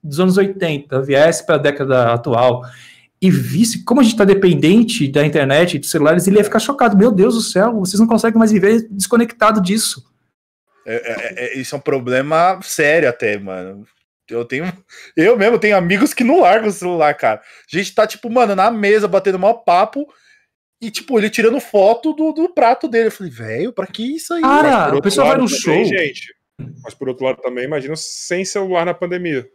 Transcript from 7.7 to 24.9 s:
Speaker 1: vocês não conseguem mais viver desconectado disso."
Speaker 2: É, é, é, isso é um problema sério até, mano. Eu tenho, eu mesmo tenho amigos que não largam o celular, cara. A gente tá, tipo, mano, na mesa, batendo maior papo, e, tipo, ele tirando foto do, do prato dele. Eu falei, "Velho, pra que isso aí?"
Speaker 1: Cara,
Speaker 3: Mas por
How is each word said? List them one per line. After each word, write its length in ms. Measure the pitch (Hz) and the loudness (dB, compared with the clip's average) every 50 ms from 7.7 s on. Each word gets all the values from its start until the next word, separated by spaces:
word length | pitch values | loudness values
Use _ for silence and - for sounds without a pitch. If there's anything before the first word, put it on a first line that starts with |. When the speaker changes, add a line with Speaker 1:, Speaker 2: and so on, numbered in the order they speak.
| 233 214 | 0 -2
Speaker 1:
vocês 200 | 190 180 190 202 | -4 -2 2 2
não 80 | 226 226 | 2 4
conseguem 320 | 226 220 - 233 214 226 | 2 2 0 2 2 2
mais 120 | 226 214 | 2 4
viver 360 | 214 208 170 202 226 233 226 - | 4 4 4 4 2 2 0 -4
desconectado 720 | 196 196 190 - - 233 233 226 - _ 214 214 214 214 | -8 -8 -4 0 0 0 0 0 -2 _ 0 2 2 2
disso." 440 | 185 175 202 220 - - - - - _ _ _ _ _ _ _ _ _ _ _ _ _ _ _ _ | 0 0 -2 -2 -2 -6 -8 -10 -16 _ _ _ _ _ _ _ _ _ _ _ _ _ _ _ _
Speaker 2:
É, 100 | 107 110 | -8 -8
é, 500 | 117 - 117 117 - 113 113 92 - 123 | -8 -8 -8 -10 -8 -10 -10 -10 -10 -10
é, 120 | 120 - 135 | -8 -8 -10
isso 160 | 127 - - | -10 -10 -10
é 20 | 139 | -8
um 40 | |
problema 760 | - - 143 135 123 123 127 127 135 147 156 160 170 180 190 185 190 | -6 -4 -4 -4 -4 -2 -2 -2 -2 0 0 2 2 2 0 -2 -8
sério 460 | - - - 156 147 151 170 156 127 | -12 -4 -2 0 2 2 2 2 0
até, 280 | 120 - - 110 104 101 | -2 -2 -4 -4 -4 -4
mano. 480 | 101 98 95 92 90 92 98 101 107 _ _ _ _ _ _ _ _ _ | -8 -10 -12 -12 -12 -14 -16 -18 -20 _ _ _ _ _ _ _ _ _
Eu 160 | 110 117 120 | -10 -10 -8
tenho, 260 | 120 135 135 165 185 180 - _ _ - - - - _ - | -6 -8 -8 -8 -8 -10 -14 _ _ -20 -20 -20 -10 _ 0
eu 180 | 156 202 247 | 2 2 4
mesmo 220 | 226 190 220 240 196 | 4 2 2 2 2
tenho 160 | 190 208 208 | 2 2 2
amigos 380 | 190 175 175 190 196 247 294 - | 2 2 0 0 0 0 0 0
que 100 | - 254 | 0 0
não 160 | 233 294 359 | 2 4 4
largam 280 | 277 175 190 226 220 214 | 6 4 4 2 0 -2
o 20 | |
celular, 420 | 196 - 180 180 175 165 151 147 143 | -6 -6 -6 -6 -2 0 0 0 0
cara. 260 | - - 117 110 107 | 0 -2 -2 -2 -2
A 360 | _ - - - _ _ - 170 | _ -20 -20 -20 _ _ -6 -6
gente 160 | 202 - - | -6 -4 0
tá, 100 | - 214 214 | 0 0 0
tipo, 220 | - - - 240 | -2 -12 -10 -4
mano, 260 | 220 254 240 208 202 | 0 0 2 2 2
na 140 | 190 190 220 | 0 0 0
mesa, 360 | 240 214 208 202 208 214 208 196 | 0 0 0 2 2 2 0 0
batendo 320 | 175 196 190 202 185 185 | 0 0 0 0 -2 0
maior 160 | 185 202 226 | 0 0 0
papo, 520 | - - - 170 180 202 220 - 277 294 294 _ _ _ _ _ _ _ _ _ _ _ _ _ _ | 0 0 0 2 2 2 0 -2 -10 -10 -10 _ _ _ _ _ _ _ _ _ _ _ _ _ _
e, 100 | 233 226 | -14 -12
tipo, 260 | - - 320 - 262 220 | -12 -12 -8 -2 -2 0
ele 120 | 202 214 | 0 0
tirando 280 | - - 220 226 226 285 | -2 2 2 2 2 0
foto 540 | - - - 208 190 202 226 233 - 311 302 | -8 -2 2 4 4 4 2 2 -2 -6 -4
do, 180 | 294 311 311 | -2 -2 -4
do 160 | 302 302 320 359 | -2 -4 -6 -4
prato 380 | - - 262 226 254 247 - 294 | 0 2 2 2 2 0 -2 -2
dele. 200 | 226 226 226 220 | 0 0 0 0
Eu 40 | |
falei, 220 | - - 202 170 123 | -2 -6 -14 -16 -14
"Velho, 400 | 113 113 110 110 120 170 247 240 | -14 -12 -10 -6 -6 -6 -6 -6
pra 140 | - 190 185 | -8 -10 -10
que 280 | - - 220 254 294 | -10 -10 -8 -8 -8
isso 180 | 320 - - 349 | -10 -8 -8 -6
aí?" 80 | 339 320 | -2 0
Speaker 1:
Cara, 260 | 269 277 294 302 294 | 2 2 4 4 4
Speaker 3:
Mas 80 | 269 220 | 2 2
por 60 | 170 143 | 2 0